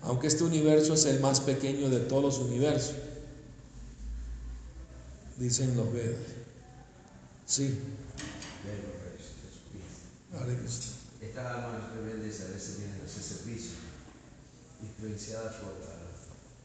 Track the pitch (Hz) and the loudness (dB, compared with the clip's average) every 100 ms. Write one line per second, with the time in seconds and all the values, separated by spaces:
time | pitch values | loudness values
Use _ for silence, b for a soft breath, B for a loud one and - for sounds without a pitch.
0 | - 127 151 151 165 160 151 156 156 156 | 0 2 2 4 4 6 8 10 10 8
1 | 151 135 135 131 - 131 139 139 139 123 | 8 8 6 6 4 4 4 2 4 4
2 | - 135 143 127 123 120 147 147 - - | 6 6 6 4 2 4 6 6 2 -2
3 | - - - - - - - - - - | -6 -8 -10 -12 -14 -16 -16 -14 -14 -8
4 | - - - - - - - - - - | -6 -6 -6 -6 -8 -8 -10 -12 -14 -14
5 | - - - - 123 123 131 120 107 120 | -14 -14 -12 -2 2 4 4 4 4 2
6 | 117 - - - - - - - - - | 0 -2 -4 -10 -12 -16 -18 -18 -18 -20
7 | - - - - - - 139 117 - - | -20 -20 -20 -14 -2 2 2 2 -2 -6
8 | - - - - - - 101 101 90 85 | -8 -8 -8 -8 -10 -10 -6 -6 -6 -8
9 | - - - - - - - - - - | -10 -12 -14 -14 -14 -16 -14 -14 -12 -14
10 | - - - 170 123 123 113 - - - | -16 -18 -12 -4 -2 -2 -2 -4 -6 -10
11 | - - 107 - 107 113 117 110 110 113 | -14 -12 -10 -6 -4 -4 -4 -6 -6 -6
12 | 110 110 107 98 92 98 - 92 101 95 | -4 -4 -4 -6 -6 -6 -6 -6 -6 -6
13 | 87 101 90 95 107 113 - - - - | -8 -8 -8 -8 -6 -6 -8 -10 -12 -14
14 | - - - - - - - - 107 - | -16 -18 -18 -20 -20 -20 -20 -12 -12 -8
15 | 107 101 - 110 110 107 98 92 90 85 | -6 -6 -6 -6 -6 -6 -8 -10 -10 -12
16 | 87 82 - - - - | -12 -14 -14 -18 -18 -20